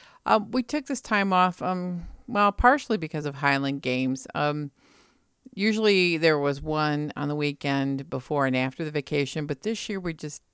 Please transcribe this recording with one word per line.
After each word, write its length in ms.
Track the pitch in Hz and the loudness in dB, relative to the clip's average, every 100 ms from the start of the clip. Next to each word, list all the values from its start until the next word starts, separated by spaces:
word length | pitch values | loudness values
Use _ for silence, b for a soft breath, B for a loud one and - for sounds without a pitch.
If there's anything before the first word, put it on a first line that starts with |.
| B B - | B B 0
Um, 240 | 220 226 | 2 2
we 120 | 254 | -4
took 220 | 247 302 277 | -2 -4 -4
this 160 | 262 | -8
time 320 | - 208 196 | -2 0 2
off, 280 | 185 185 175 | 4 2 0
um, 460 | - 185 180 175 170 - - | -4 -4 -4 -6 -10 -14 -4
well, 280 | 202 208 | 2 2
partially 440 | 202 247 285 - 214 | 6 6 4 2 -2
because 280 | 160 - 147 | -2 -4 -6
of 100 | 135 | -2
Highland 460 | 143 139 139 139 | 2 2 0 -2
Games. 440 | 135 127 131 135 - | -2 0 0 -2 -6
Um, 380 | - 147 147 147 b b b b b b _ - | -2 -2 -2 -6 b b b b b b _ -16
usually 640 | - 208 214 214 196 180 165 | -2 0 2 4 6 4 4
there 240 | 160 151 | 4 4
was 220 | 143 139 | 2 -2
one 500 | 156 151 151 147 151 - | -2 0 0 0 -2 -4
on 100 | 143 | -4
the 80 | 147 | -2
weekend 760 | 147 143 143 139 139 135 139 | -2 -2 -2 0 0 -4 -6
before 360 | 131 - 147 135 | -8 -4 0 2
and 100 | 127 | 2
after 300 | 131 - 160 | -2 -4 -6
the 60 | |
vacation, 540 | 151 - 143 139 160 147 | -4 -2 -2 -2 -4 -6
but 180 | 143 | -4
this 260 | 214 226 - | -6 -6 -6
year 100 | 196 | -6
we 140 | 180 | -6
just 280 | 156 151 - _ | -8 -10 -12 _